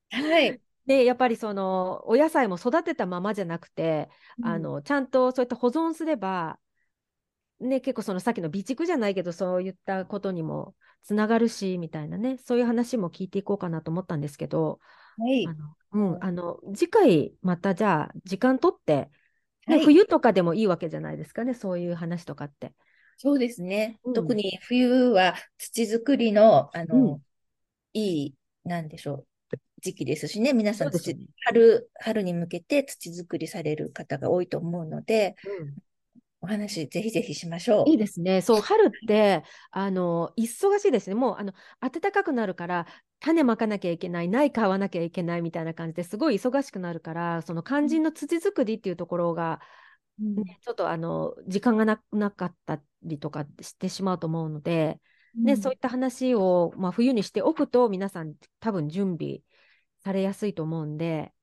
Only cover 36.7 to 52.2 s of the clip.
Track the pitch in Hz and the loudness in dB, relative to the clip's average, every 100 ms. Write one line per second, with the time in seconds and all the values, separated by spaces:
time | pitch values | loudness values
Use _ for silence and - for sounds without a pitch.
36.7 | 170 147 175 220 - - - 170 165 202 | -8 -6 -4 -2 -2 -4 -8 -8 -6 2
37.7 | 208 254 311 208 - 175 190 180 220 208 | 4 6 4 2 -2 0 2 4 2 4
38.7 | 440 381 - 220 214 208 175 - - - | 4 4 2 2 4 6 4 -2 -16 -12
39.7 | 190 196 185 175 170 165 - 226 - 392 | -6 -2 0 0 0 -2 -4 -6 0 2
40.7 | 403 403 247 - 208 254 - 202 - - | 2 2 2 0 -2 0 -2 -8 -12 -20
41.7 | - 254 330 392 403 392 262 214 180 170 | -10 -8 -4 -2 0 0 0 -2 -4 -4
42.7 | 175 165 - _ _ 285 330 269 220 226 | -4 -4 -12 _ _ 0 4 4 2 0
43.7 | 202 180 170 180 175 170 226 294 - 208 | -2 -2 -4 -4 -4 -2 2 2 2 2
44.7 | 190 196 180 170 180 170 170 170 170 160 | 2 -2 -4 -4 -4 -4 -4 -4 -6 -8
45.7 | 160 165 165 170 208 320 233 254 262 277 | -8 -8 -8 -8 -2 0 0 0 -2 -2
46.7 | 196 180 165 - 160 170 170 160 165 165 | -6 -8 -8 -8 -6 -4 -4 -4 -8 -2
47.7 | 285 294 320 311 311 294 339 403 392 226 | -2 0 2 0 -2 -4 -2 -2 0 -2
48.7 | 220 196 175 170 175 170 170 165 160 - | -2 -6 -8 -6 -2 -2 -2 -4 -6 -10
49.7 | - - _ _ - 214 208 196 180 - | -20 -20 _ _ -8 -6 -4 -6 -10 -10
50.7 | 233 170 165 165 160 156 - - 190 247 | -4 -4 -2 -4 -4 -6 -8 -6 -2 2
51.7 | 220 220 220 _ 208 | 2 2 0 _ -2